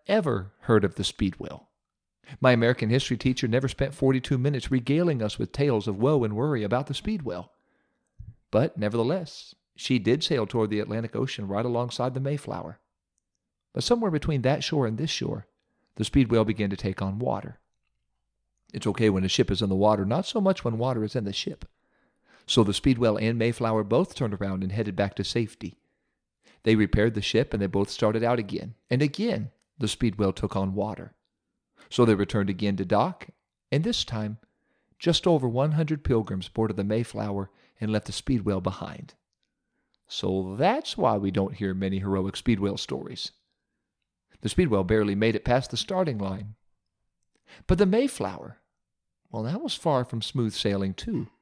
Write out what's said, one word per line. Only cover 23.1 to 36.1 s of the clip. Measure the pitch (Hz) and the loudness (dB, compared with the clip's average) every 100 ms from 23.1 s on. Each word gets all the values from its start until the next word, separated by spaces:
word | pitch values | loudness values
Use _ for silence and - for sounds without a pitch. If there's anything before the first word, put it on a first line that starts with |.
| 104 | 2
and | 107 117 | 0 2
Mayflower | 113 117 113 110 | 0 0 0 0
both | 101 117 185 - | 2 2 0 -2
turned | 120 | -4
around | 101 98 95 | -2 -4 -2
and | 92 | -2
headed | 101 107 95 | -2 -2 0
back | 98 - | -2 -2
to | 98 | -4
safety. | 120 110 - 92 - _ _ _ _ _ _ _ _ | -2 -2 -6 -14 -14 _ _ _ _ _ _ _ _
They | - 110 | 4 4
repaired | 101 - 113 110 | 4 2 0 0
the | |
ship | 101 110 123 | 0 0 0
and | 110 | 0
they | 98 | -2
both | 98 98 | 0 -2
started | - 110 110 | 0 0 0
out | 117 123 | 0 -2
again. | 101 98 104 - - | -2 -8 -10 -14 -4
And | 127 | 0
again, | 147 143 226 - 104 - _ - | 0 0 -2 -2 -6 -12 _ -4
the | 107 | -4
Speedwell | - 120 98 98 | 0 0 2 0
took | - 101 98 | 0 -2 -2
on | 95 | -2
water. | 95 101 104 - _ _ _ _ _ _ _ - | -2 -4 -6 -14 _ _ _ _ _ _ _ -4
So | - 117 | 4 6
they | 101 | 6
returned | 101 107 98 | 2 0 0
again | 92 104 95 | 0 0 0
to | 92 | 2
dock, | 104 151 180 - - _ _ - | 2 2 -2 -16 -20 _ _ -4
and | 139 | -2
this | 180 233 | 0 -2
time, | - 117 107 110 _ _ _ _ _ _ | -4 -4 -6 -8 _ _ _ _ _ _
just | - 165 185 | 0 2 4
over | 160 127 | 4 2
one | 120 147 | 2 2
hundred | 151 156 151 | 2 0 0
pilgrims | - | 2